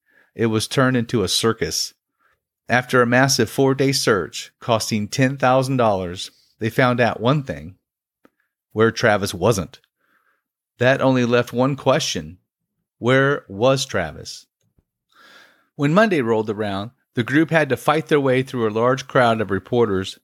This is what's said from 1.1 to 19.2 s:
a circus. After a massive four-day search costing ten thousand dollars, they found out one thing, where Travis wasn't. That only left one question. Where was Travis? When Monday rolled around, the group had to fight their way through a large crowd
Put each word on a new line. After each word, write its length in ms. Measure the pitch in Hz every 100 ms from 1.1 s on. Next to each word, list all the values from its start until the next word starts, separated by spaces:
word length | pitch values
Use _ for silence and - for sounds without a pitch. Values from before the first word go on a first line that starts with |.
| 120
a 40 | 90
circus. 680 | - 117 110 80 - - - _ _ _ _ _ _ -
After 340 | 123 - 127
a 40 | 120
massive 440 | 123 135 127 110
four-day 400 | - 135 135 135
search 640 | 135 131 101 76 - - _
costing 480 | - 110 - 110 104
ten 280 | - 131 139
thousand 400 | 127 131 131 131
dollars, 540 | 113 95 90 92 - - _ _
they 100 | 110
found 300 | - 127 123
out 200 | 113 -
one 220 | 117 151
thing, 320 | 135 76 80 - _ _ _ _ _ _ _ _ _
where 220 | 107 113
Travis 420 | - 117 104 98
wasn't. 460 | 90 98 95 78 - _ _ _ _ _ _ _ _ _ -
That 220 | 123 135
only 240 | 135 127
left 280 | 120 120 120
one 220 | 120 131
question. 640 | 135 135 147 - 90 78 90 _ _ _ _ _ _
Where 460 | 113 135 139 143 -
was 360 | 98 127 135
Travis? 600 | - 101 80 65 - - - _ _ _ _ _ _ _ - - - _ _
When 180 | - 143
Monday 280 | 180 220 160
rolled 280 | 117 110 110
around, 440 | 104 104 98 113 - _
the 100 | 127
group 260 | 113 147 160
had 180 | 160 143
to 60 | 120
fight 300 | - 156 156
their 140 | 147
way 240 | 135 127
through 240 | 131 123 110
a 20 |
large 380 | 110 123 131 -
crowd 320 | 139